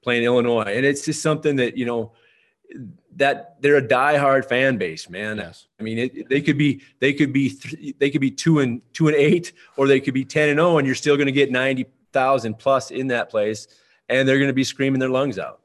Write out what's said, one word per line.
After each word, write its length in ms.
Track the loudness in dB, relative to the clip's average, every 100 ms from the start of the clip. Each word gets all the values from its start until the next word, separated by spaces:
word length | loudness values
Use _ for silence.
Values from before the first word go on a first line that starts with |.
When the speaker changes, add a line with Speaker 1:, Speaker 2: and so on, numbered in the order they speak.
Speaker 1:
playing 200 | -2 -2
Illinois. 520 | 2 2 2 0 -2 0
And 100 | 0
it's 180 | -2
just 180 | -4 -4
something 320 | -2 0 0 0
that, 200 | -2 -2
you 80 | -4
know, 280 | -4 -6 _ _ _ _ _ _ -18 -18 -20 _ -2
that 440 | 0 0 -8 _
they're 160 | 2 4
a 40 | 4
diehard 580 | 2 2 2 2 2 2
fan 320 | 0 2 0
base, 320 | -4 -8 -14
man. 280 | -10 -8 -8
Speaker 2:
Yes. 300 | -10 -16 _ _
Speaker 1:
I 40 |
mean, 140 | -8 -4
it, 320 | -4 -6 -4
they 120 | -2
could 160 | 0 0
be, 220 | 0 0 -8 _
they 120 | -2
could 220 | 2 0
be, 160 | 2 -2
th-, 460 | -4 -16 -14 -14 -2
they 120 | -2
could 100 | 0
be 100 | -2
two 280 | -2 2 2
and, 220 | 2 -4 _
two 140 | 0 2
and 100 | 4
eight, 360 | 4 2 0 _ -16 -2
or 120 | 2
they 120 | 4
could 140 | 2
be 120 | -4 -2
ten 240 | 0 2
and 100 | 2
oh, 180 | 2 2
and 80 | 0
you're 100 | -2
still 220 | 0 2
gonna 140 | 2
get 180 | 2 0
ninety 360 | 0 -2 -2 -6 _ _
thousand 460 | -2 2 0 -2 -4
plus 320 | 0 0 -2
in 160 | -6 -4
that 220 | -4 -2
place, 380 | -2 -2 -4 -12 _ _ _ _
and 180 | 0 2
they're 120 | 2
gonna 140 | 2
be 100 | 0
screaming 360 | -2 -2 -2 0
their 100 | 0
lungs 300 | -2 -2 -4
out. 220 | -10 -14